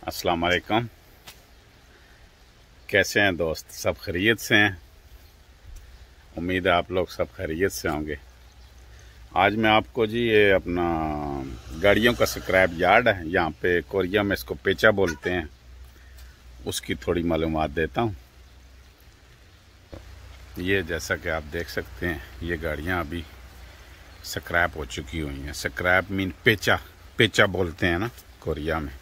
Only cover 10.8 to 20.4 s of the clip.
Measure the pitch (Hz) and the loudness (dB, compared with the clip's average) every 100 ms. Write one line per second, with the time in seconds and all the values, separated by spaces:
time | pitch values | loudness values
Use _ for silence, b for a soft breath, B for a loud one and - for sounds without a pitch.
10.8 | 85 82 78 76 73 69 67 62 - 73 | -2 -2 -2 -4 -6 -6 -8 -12 -14 0
11.8 | 95 101 113 117 101 - - 90 92 82 | 4 4 4 2 0 -2 0 4 4 2
12.8 | 87 107 120 98 80 92 82 80 92 87 | 6 6 6 0 0 0 0 -2 0 0
13.8 | 78 98 92 101 101 95 - 85 - 92 | 0 -2 0 0 0 -2 -4 -4 -2 4
14.8 | 110 101 95 78 - 90 80 - - - | 4 6 0 0 -2 -2 -4 -12 -20 -20
15.8 | - - b b b b - - 87 - | -20 -20 b b b b -20 -14 -8 -8
16.8 | - 92 - 87 85 82 82 78 78 73 | -6 -6 -2 0 0 0 0 0 -2 -2
17.8 | 80 - 117 95 - - - - - - | -2 -2 -4 -4 -16 -20 -20 -20 -20 -20
18.8 | - - - - - - - - - - | -20 -20 -20 -20 -20 -20 -20 -20 -20 -20
19.8 | - - - - - - | -20 -20 -18 -20 -20 -20